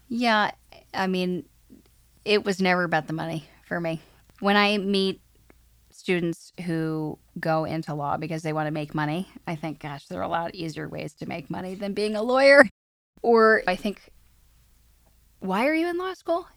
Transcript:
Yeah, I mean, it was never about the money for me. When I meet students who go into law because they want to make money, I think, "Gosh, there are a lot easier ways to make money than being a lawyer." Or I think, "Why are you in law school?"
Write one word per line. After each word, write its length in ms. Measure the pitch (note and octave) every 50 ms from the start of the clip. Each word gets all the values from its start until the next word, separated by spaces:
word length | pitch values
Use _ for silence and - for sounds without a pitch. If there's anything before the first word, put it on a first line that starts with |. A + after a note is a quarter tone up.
| _ _
Yeah, 420 | A#3 A#3 B3 A#3+ A3 G#3+ G#3 - - _ _ _ - - - _ -
I 140 | - F#3+ F#3+
mean, 380 | F#3 F#3 F#3 F3+ F3+ F3 - - _ _ _ _ - - _ _ _ _ _ _ _ _ _
it 180 | - G#3 G#3 G3+
was 160 | G#3 G3 F3
never 220 | F#3+ F3+ F3+ F3+ F3+
about 240 | E3+ E3+ D#3+ D3+ -
the 60 | D#3+
money 340 | D#3+ D#3+ E3 E3 D#3+ - - - _ _
for 140 | - F3+ F3
me. 220 | E3+ E3 E3 D#3+ - - _ _ _ _ _ _
When 180 | - G3+ G3+ G#3
I 200 | G3+ G3+ G#3 G#3
meet 440 | F#3 G3 G3+ G3 F#3+ F#3+ F#3 - _ _ _ _ _ _ - _ _ _ _ _ _ _
students 600 | _ - - - F#3 F3 E3+ E3+ E3 - - - _ - E3+
who 520 | F3 E3 D#3+ D#3+ D#3+ D#3+ D#3 D#3 D3+ - - _ _ _ -
go 240 | - E3 D#3+ D#3+ D#3+
into 280 | - - D#3+ E3 - D3+
law 240 | D3+ D3 C#3+ D3 -
because 240 | D#3 D#3 E3 D#3+ E3
they 80 | D#3+ D3+
want 140 | D#3 D#3 D3+
to 40 |
make 220 | D3+ D#3+ D3+ D3+ -
money, 340 | D#3 D3+ D3 D3+ E3+ F#3+ - - - _ -
I 80 | E3+
think, 240 | D3+ - D#3+ D3 D3+
"Gosh, 280 | - D3+ C#3+ C#3 - -
there 120 | F#3 F3+
are 40 | F#3
a 40 | -
lot 260 | E3 E3 E3+ E3+ -
easier 340 | F#3+ E3 E3 D3+ - D#3 D3
ways 240 | E3 D#3 D#3 D3+ -
to 100 | _ - D#3
make 220 | - E3+ - -
money 260 | - F#3 F#3 F#3 F#3+
than 180 | F#3 G3+ G3+ G3
being 220 | G3+ G#3 G#3+ G#3+
a 80 | G#3 G#3+
lawyer." 440 | A#3+ B3 C4 C4+ C#4 C#4 C#4+ C#4 G3 - _ _ _ _ _ _ _ _ -
Or 420 | - A#3 A#3 A3+ A3 A3 A3 G#3+ - -
I 80 | F#3 F#3
think, 320 | - G#3+ F#3+ - - - - _ _ _ _ _ _ _ _ _ _ _ _ _ _ _ _ _ _ _ _ _ _ _ _ _
"Why 260 | - F#3+ F#3 G3 A#3+ C#4
are 60 | D#4
you 140 | D#4+ E4 F4
in 100 | F4 F4
law 160 | F4+ F#4+ F#4
school?" 340 | - - - E4 F4 F#4 - -